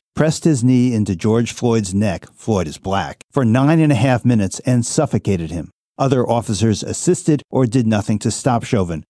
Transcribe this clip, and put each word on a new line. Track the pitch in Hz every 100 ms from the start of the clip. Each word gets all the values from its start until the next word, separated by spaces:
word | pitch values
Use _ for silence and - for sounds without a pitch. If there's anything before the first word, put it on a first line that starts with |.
| _
pressed | - 151 151
his | 170 143
knee | 123 127 123
into | 113 101
George | 90 110 110 117
Floyd's | - 120 113 98
neck, | 98 107 - -
Floyd | _ - 104 80
is | 73
black, | 95 98 76 - -
for | -
nine | 123 120 139 165
and | 156
a |
half | 135 135 123
minutes | 123 120 95 -
and | - 123 117
suffocated | - 147 113 - 95 82
him. | 80 73 _ _ -
Other | 135 131 120
officers | 117 104 101 113 104
assisted | - 107 - 180 - 147 -
or | 123 127
did | 123 113
nothing | 107 98 107
to | 113
stop | - 139 117
Chauvin, | - 110 87 80 -